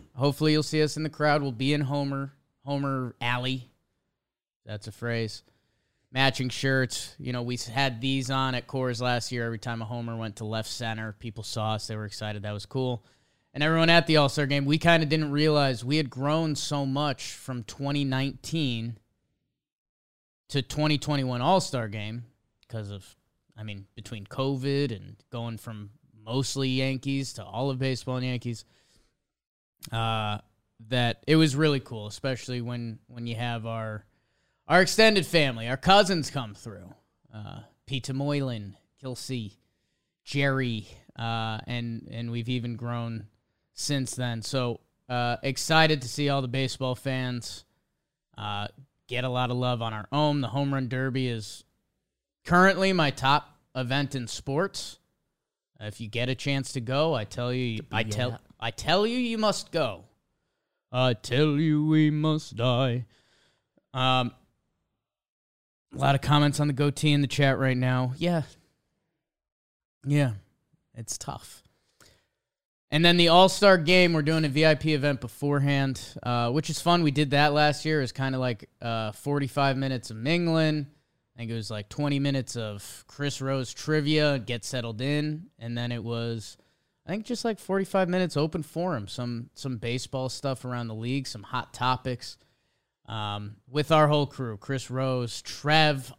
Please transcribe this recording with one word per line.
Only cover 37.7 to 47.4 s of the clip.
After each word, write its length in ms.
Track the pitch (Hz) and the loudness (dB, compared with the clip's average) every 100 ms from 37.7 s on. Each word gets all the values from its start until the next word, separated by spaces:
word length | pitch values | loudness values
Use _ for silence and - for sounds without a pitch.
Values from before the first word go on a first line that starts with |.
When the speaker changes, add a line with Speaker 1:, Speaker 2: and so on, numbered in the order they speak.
| _ - | _ -6
Speaker 1:
Peter 280 | 135 127 | -6 -4
Moylan, 640 | 135 143 147 135 113 101 101 _ _ | -4 -2 -2 -2 -4 -10 -16 _ _
Kelsey, 600 | 131 120 - 123 107 - _ _ _ _ _ _ | -12 -10 -8 -6 -8 -12 _ _ _ _ _ _
Jerry, 640 | - 143 139 135 127 110 98 - _ - | -6 0 2 2 0 -4 -8 -18 _ -8
uh, 420 | 113 113 113 110 - | -6 -4 -4 -6 -6
and, 400 | 120 117 113 - | -6 -6 -8 -10
and 220 | 113 117 | -10 -6
we've 180 | 117 117 | -6 -4
even 260 | 123 120 110 | -4 -4 -6
grown 520 | 120 120 117 110 104 _ _ _ _ | -6 -4 -6 -8 -12 _ _ _ _
since 420 | - - 143 127 - | -10 -4 -2 -2 -4
then. 260 | 123 117 | -4 -4
So, 380 | - 135 120 117 _ _ - | -4 -2 -2 -4 _ _ -6
uh, 300 | 123 120 120 | -2 -2 -2
excited 580 | 139 131 - 160 156 151 | -4 -4 2 6 6 4
to 60 | 123 | -2
see 220 | - 143 | -2 0
all 120 | 139 | 0
the 60 | 131 | -2
baseball 480 | 131 131 - 131 123 | -2 -2 -2 -4 -4
fans, 680 | 139 131 127 123 | -2 -2 -4 -6